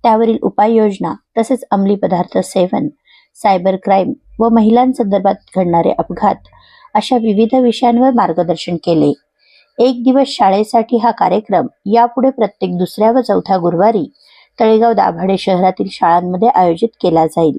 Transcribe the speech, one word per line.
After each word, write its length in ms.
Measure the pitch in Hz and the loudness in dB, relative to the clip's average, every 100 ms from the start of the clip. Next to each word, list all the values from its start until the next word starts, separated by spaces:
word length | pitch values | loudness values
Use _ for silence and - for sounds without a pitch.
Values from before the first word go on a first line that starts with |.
त्यावरील 340 | 233 220 226 220 | 2 2 0 0
उपाययोजना, 720 | 190 - 214 226 214 190 170 - _ - | -4 0 2 2 0 -2 -8 -10 _ -6
तसेच 260 | 220 262 - | -2 -4 -2
अंमली 240 | 202 196 202 | -2 0 0
पदार्थ 420 | 185 180 180 185 | -2 -2 -2 -4
सेवन, 500 | 180 - 180 214 151 _ _ _ _ _ | -4 -2 -2 -2 -6 _ _ _ _ _
सायबर 400 | 214 190 190 190 | -2 0 0 -4
क्राईम 380 | 196 196 180 - _ - | 0 0 0 -6 _ -2
व 100 | 226 | 0
महिलांसंदर्भात 880 | 226 214 233 254 254 208 196 196 196 _ 185 | 2 4 2 2 0 -2 0 0 -2 _ -4
घडणारे 360 | 180 170 165 | 0 0 0
अपघात 440 | - - 175 208 - _ _ _ - _ 214 | -2 -6 -2 -2 -2 _ _ _ -20 _ -6
अशा 220 | - 247 | -2 -2
विविध 380 | 220 202 226 262 | 0 0 2 2
विषयांवर 560 | 240 226 240 240 262 | 0 0 0 2 2
मार्गदर्शन 640 | 240 180 165 175 160 - 175 | 2 0 -2 -2 -4 -6 -6
केले. 360 | - 160 147 139 _ _ _ _ _ - | -2 0 0 -2 _ _ _ _ _ 0
एक 240 | 247 247 | 0 2
दिवस 240 | 240 262 269 | 0 2 0
शाळेसाठी 680 | - 196 196 214 233 220 240 | 0 2 2 0 -2 0 0
हा 140 | 233 | 0
कार्यक्रम 560 | 226 233 202 214 185 254 _ 196 | 0 -2 -2 -2 -2 -2 _ -2
यापुढे 440 | 233 240 240 262 | 2 2 2 -2
प्रत्येक 480 | 269 214 _ 190 180 | 0 -4 _ -6 -4
दुसऱ्या 340 | 180 - 220 | -6 0 0
व 100 | 254 | 2
चौथ्या 360 | 226 190 - 190 | 0 -2 0 -2
गुरुवारी 540 | 170 165 208 214 147 _ _ _ _ - | 0 0 0 0 -6 _ _ _ _ -2
तळेगाव 340 | 220 220 233 | 2 2 2
दाभाडे 440 | 208 190 170 190 190 | 2 -2 -2 -4 -2
शहरातील 500 | - 185 185 190 196 | -2 0 0 -2 -8
शाळांमध्ये 560 | - 175 165 180 180 226 | -2 0 0 0 -2 0
आयोजित 420 | - 180 165 226 _ | 2 2 0 -4 _
केला 240 | 180 165 160 | -2 0 0
जाईल. 300 | - 160 | 0 0